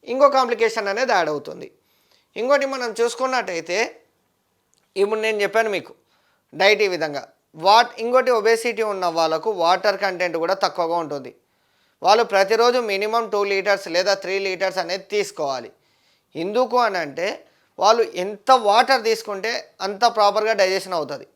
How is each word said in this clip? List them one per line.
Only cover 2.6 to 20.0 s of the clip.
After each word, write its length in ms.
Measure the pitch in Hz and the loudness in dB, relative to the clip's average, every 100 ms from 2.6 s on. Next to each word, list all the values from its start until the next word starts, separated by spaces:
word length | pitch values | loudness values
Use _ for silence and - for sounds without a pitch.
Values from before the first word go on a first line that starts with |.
| 277 | 0
మనం 240 | 262 247 | -6 -8
చూసుకున్నట్టయితే 840 | 214 233 - 262 262 196 170 160 180 226 - _ _ _ _ _ _ _ _ _ - | -2 -4 -2 -2 -2 -4 -8 -4 -4 -4 -8 _ _ _ _ _ _ _ _ _ -4
ఇప్పుడు 240 | 202 220 | -2 0
నేను 180 | 220 214 | -2 -2
చెప్పాను 300 | 202 214 226 | 0 0 0
మీకు 220 | 190 127 - _ _ _ _ _ | -2 -8 -20 _ _ _ _ _
డైట్ 300 | 147 190 208 | 2 2 4
ఈ 60 | 208 | 2
విధంగా. 340 | 175 156 143 - _ _ 156 | -2 -4 -6 -12 _ _ -2
వాట్-, 380 | 170 220 240 - | 4 4 4 -2
ఇంకోటి 320 | 226 254 247 | 0 0 2
ఒబేసిటీ 520 | 240 208 226 240 214 | 2 2 0 0 -4
ఉన్న 240 | 214 196 180 | -4 -4 -4
వాళ్ళకు 420 | 165 160 160 202 | 0 0 0 -4
వాటర్ 460 | 196 165 185 208 190 | 0 2 2 2 0
కంటెంట్ 380 | 202 180 180 165 | -2 -2 -4 -2
కూడా 180 | 170 | -2
తక్కువగా 420 | 190 185 - 165 170 | 0 -2 -2 -2 -2
ఉంటుంది. 360 | 156 143 127 - _ _ _ _ _ _ | -4 -8 -10 -20 _ _ _ _ _ _
వాళ్ళు 220 | 170 226 | 2 4
ప్రతిరోజు 540 | 233 202 196 220 240 247 | 4 2 2 4 4 2
మినిమం 440 | 233 196 214 226 220 | -2 -2 -2 -2 -2
టూ 120 | 202 | -2
లీటర్స్ 440 | 202 196 190 196 196 | -2 -2 0 -2 0
లేదా 240 | 170 190 | 0 0
త్రీ 220 | 196 185 196 | 0 -2 -4
లీటర్స్ 400 | 196 185 190 180 | -4 -4 -4 -4
అనేది 260 | 165 185 180 | -6 -6 -4
తీసుకోవాలి. 640 | 208 196 - 170 131 117 _ _ _ _ _ _ | -4 -4 -4 -6 -6 -10 _ _ _ _ _ _
ఎందుకు 420 | 151 175 220 254 247 | -10 -4 -2 0 2
అని 200 | 233 185 | 0 -2
అంటే 280 | 151 139 185 311 _ _ _ - | -6 -6 -6 -6 _ _ _ 0
వాళ్ళు 240 | 190 233 226 | 4 4 2
ఎంత 360 | 160 190 208 - 262 | -2 -8 -8 4 4
వాటర్ 400 | 214 214 240 262 | 6 4 4 2
తీసుకుంటే 460 | 226 220 220 196 208 240 - _ | 2 -2 -4 -8 -6 -8 -10 _
అంత 240 | 190 202 | -8 0